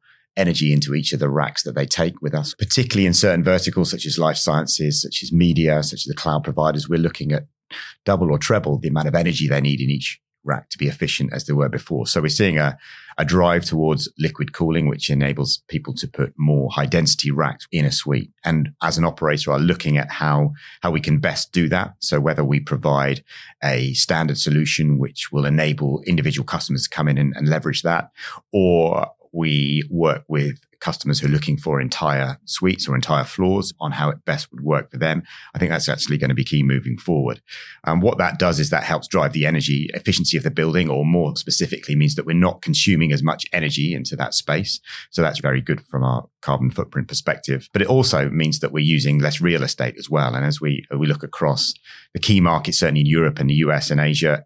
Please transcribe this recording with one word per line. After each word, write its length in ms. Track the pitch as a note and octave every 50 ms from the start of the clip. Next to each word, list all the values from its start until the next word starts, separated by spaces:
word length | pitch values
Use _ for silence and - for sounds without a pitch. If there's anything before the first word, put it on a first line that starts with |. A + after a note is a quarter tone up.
| _ _ _ _ _ _ -
energy 380 | - F#2+ F2 D#2+ - D2+ D2+ D2
into 200 | D2 D2 C#2+ C#2+
each 180 | D#2 D2 - -
of 60 | C2+
the 100 | D2 C#2
racks 340 | C#2 D2+ C#2+ B1 - - -
that 120 | - A#1+
they 100 | C#2 C#2
take 360 | C2+ - - E2 E2+ F2+ -
with 140 | - D2 D2
us, 180 | D2+ D2 - -
particularly 520 | - - - - - B2+ B2 - G2+ F#2+ F2+
in 60 | E2+
certain 300 | - - G2+ F2 E2+ D#2+
verticals 460 | F#2 F#2 F2+ - F2+ - G2 E2+ C#2+
such 160 | - - -
as 140 | D#2 D2 E2
life 180 | D#2+ D#2 D2+ -
sciences, 640 | - D#2+ D2+ D#2 D#2 - - - D#2 D2+ D2 -
such 220 | - - - - -
as 80 | F#2
media, 500 | E2 E2 F2 E2+ D#2+ D#2+ D#2+ D#2 D2+ D2+
such 200 | D2 D2 - -
as 40 | -
the 80 | - D2
cloud 300 | - - E2 D2+ D2+ D2+
providers. 460 | D#2 C2+ D#2 D2+ D#2 D2 D2+ D2 D2+
We're 100 | E2+ E2
looking 320 | E2 E2 - - C#2 D2
at 160 | D2 D#2 - - _ _ _ _ - - - - - _ -
double 280 | - G2+ F2 F#2 D#2+
or 60 | D2 D2
treble 400 | - - A#2 G2+ E2+ D2+ D2 -
the 120 | - D#2
amount 180 | C#2 D#2 D2+ D2+
of 80 | -
energy 320 | E2+ E2+ F2 D#2 C#2 D2+ C#2+
they 140 | C#2+ C#2
need 200 | C2+ C#2+ C#2+ B1
in 80 | C2 C2
each 300 | C#2+ C2+ - - - _ _ _ _ _ -
rack 240 | D2 C#2 - - -
to 80 | - -
be 100 | D2 C#2+
efficient 460 | - - F2 D2 - - C#2+ B1+ -
as 120 | C#2+ -
they 80 | - D2
were 160 | C#2+ C#2+ C2
before. 380 | - C#2+ - - D#2+ C2 A1+ -
So 140 | - E2+
we're 80 | D2+ D2+
seeing 280 | D2 - G#2 F#2+ D#2+ D2+
a, 200 | D2 C#2+ C#2 - - - - - - - - -
a 80 | D2+
drive 400 | D2 F2 F#2 F2 F2 F2 F2 E2+
towards 420 | - E2 D#2 D#2 D#2 D#2 D2 - - _ -
liquid 360 | - D#2 - - - - -
cooling, 340 | - E2 D#2+ D#2+ E2 D#2 D2
which 220 | - - - -
enables 540 | D2 C#2 C#2 C#2 C#2 C#2+ C#2 C2+ - - _ -
people 260 | - D2+ D2 D2+ C2
to 120 | - - C2+
put 260 | - - C#2 C#2 - -
more 320 | D2+ D2 D2+ C#2+ C2 C2+
high 140 | - D2 C#2+
density 460 | C2+ C#2+ E2+ D#2+ C#2+ - - - D2
racks 360 | C#2 C#2+ D#2 C2 - - - -
in 140 | - E2 D2
a 60 | C#2+
suite. 400 | - - - D2 C#2+ A#1+ - - _ _ -
And 260 | E2 E2 D#2 D2 D2+ - -
as 160 | - E2 D#2 D#2+
an 80 | E2+
operator, 460 | E2 D2+ - E2 D2+ D2 D2 D2 D2
are 80 | C#2+ C#2
looking 380 | D#2 F2 F2+ F2 - D#2 D2 D2
at 140 | C#2 -
how, 420 | - - D2+ D2+ D2 D2 D2 D2 - - - - - -
how 100 | - F2+
we 100 | E2 D#2+
can 180 | D2+ E2 - -
best 320 | - E2+ D2+ - - -
do 160 | - F2+ E2+ D2+
that. 260 | F2+ F2+ G2+ - - -
So 200 | - - - D2
whether 240 | C#2+ D#2+ D#2 D2 D2+
we 160 | C2+ C#2+ C#2+
provide 640 | D2 - D#2 B1+ - D2+ C#2+ C#2 C#2 C#2 C2+ C2+ - _ - - - - - - -
a 300 | C#2+ C2 B1 C2 C2+ C2
standard 440 | - - - F2+ D#2+ D#2+ D2+ C#2+ C#2+
solution, 640 | - D2+ D2 D2+ D#2 D2 - - D#2 D2+ D2 C2+
which 320 | C2+ C2+ - - - -
will 140 | - D2 C#2+
enable 580 | C#2+ D2+ D2+ D#2 D2+ D2 - D2+ C#2 C#2 - -
individual 400 | - F2 D#2+ D2 D#2 C#2+ C#2+ C2
customers 380 | - - D#2+ - - C#2+ C2 -
to 120 | - -
come 120 | D#2 D#2 D2
in 100 | C#2 C2+
and, 160 | C#2+ C#2 -
and 140 | - D2 D2
leverage 320 | D#2 D#2 D2 D#2 D2 -
that, 300 | - E2 E2+ E2 - - _ - - - - - _ _
or 560 | - G2+ F#2 F2+ F2 E2+ E2 E2 F2 - - - - _ _ _ -
we 500 | E2 E2 D#2 D2 D2 C#2+ C#2 C#2+ D2+ D2 -
work 340 | F2+ E2 E2 D#2 C#2 - - -
with 320 | D#2 D2 C#2+ C#2+ C2 - _ _ _ -
customers 380 | - E2 D#2 - - D2 D2 D2
who 80 | - C#2+
are 40 |
looking 260 | D2 D2 D2 - D2 D2
for 240 | - D#2+ D2 C#2
entire 560 | C2 B1+ - - D2+ D2+ C#2+ C2+ C2+ C2 C#2 - _
suites 420 | - - - F#2 F#2 F#2 - - -
or 80 | C2+
entire 280 | C2 - - D#2 C#2 C2
floors 500 | - - - F#2 F#2 F#2+ G2+ F2+ - - -
on 120 | D#2+ D2+
how 180 | C#2+ - D2+ D2
it 140 | D2 - -
best 260 | - D2+ D2 - -
would 100 | - -
work 300 | C#2 D2+ D2+ C#2 - -
for 60 | - C2
them. 260 | D#2 D#2+ D#2 E2+ - - - - - - -
I 20 | -
think 140 | F2+ D#2
that's 180 | E2 D2+ - -
actually 280 | C2 - - - D2+ C#2+
gonna 180 | D2 C2+ C2
be 80 | C2+ C2
key 200 | - D2+ D2 C#2
moving 340 | C2+ C2+ C2 B1 B1+ A#1+ -
forward. 440 | - - E2+ D2 C2 A#1+ A#1 - _ - - - - - - - -
Um, 160 | D#2+ D#2+ F2+
what 160 | F2+ A2+ - -
that 180 | F2+ F2 D#2 -
does 220 | F2+ F2 E2 C#2+
is 100 | D2+ D2
that 140 | E2 D2 -
helps 240 | - E2 D2+ - -
drive 260 | - F2 D2+ D2+ D2
the 140 | D#2 D2 D#2
energy 420 | D#2+ D#2 C#2+ D2 C#2+ C#2 D#2 - -
efficiency 440 | - - - F#2 - F2+ - - D2+
of 60 | C2
the 80 | D2+
building, 380 | D2 - D#2 E2 D#2 F2+ F2 D#2+
or 140 | C2+ C#2 D2
more 320 | D#2 E2+ F2 E2 D2+ - -
specifically 580 | - - - - F2+ - - - - - D2
means 200 | D2 D2 D2 D3+
that 100 | - -
we're 80 | D#2+ E2
not 280 | F2 F2+ F2+ - -
consuming 500 | - - D2 - - G#2 F#2 D#2 E2 D#2
as 120 | D2 C#2 C#2+
much 220 | D#2+ D2+ - - -
energy 420 | - F2 D#2 D2 D2 C#2+ D2 E2 E2+
into 220 | B1 B1+ - - C#2
that 160 | C2 A#1 -
space. 460 | - - - D2 E2 G2+ - - - _ - - - - _
So 120 | - E2+
that's 180 | E2 D#2 C#2+ -
very 220 | - C#2 C2 C2
good 200 | B1 - D2+ - - -
from 160 | - C#2 B1+
our 240 | B1+ B1 A#1+ - - _ _
carbon 280 | - - C#2 C2 B1+ B1+
footprint 380 | - - - - - C#2 A#1 -
perspective. 600 | - - - - - - - - C2+ C2+ - - -
But 80 | G2+
it 60 | G2+ -
also 420 | B2+ C3 B2+ - - D2+ C#2 C#2+
means 300 | C#2 D#2+ D#2 D#2 D2 -
that 120 | - -
we're 120 | C#2 D2+ D2+
using 340 | D#2 E2 D2 B1+ C#2+ D2 D2
less 240 | C#2+ D2+ D2 -
real 220 | E2+ F2 E2+ D2+ C2
estate 320 | C#2+ - - B1 B1 - -
as 120 | - -
well. 260 | D2+ D2+ C#2 B1 A#1+
And 100 | C2 C#2
as 160 | D2 D2 -
we, 240 | D#2 D2 C#2+ - - - C#2+
we 120 | C#2 D#2 D2+
look 160 | D2 D2 D2+
across 500 | C#2+ - - E2 D2 C2+ B1+ - - - - _ - - - - _ -
the 60 | F2+
key 200 | - - G#2 F#2+
markets, 380 | F2 E2+ E2 D2+ D2 - E2+ -
certainly 240 | F2 D#2+ D2 D2
in 60 | D2 D2
Europe 320 | D2+ E2 D#2+ D2+ D2+ -
and 100 | C#2 C2+
the 60 | C#2+
U 160 | D2+ D#2+ D2
S 180 | D2+ D2 - -
and 100 | D2+ D2
Asia, 460 | D2+ D2+ D2+ D2 E2 D#2 D2 D2 -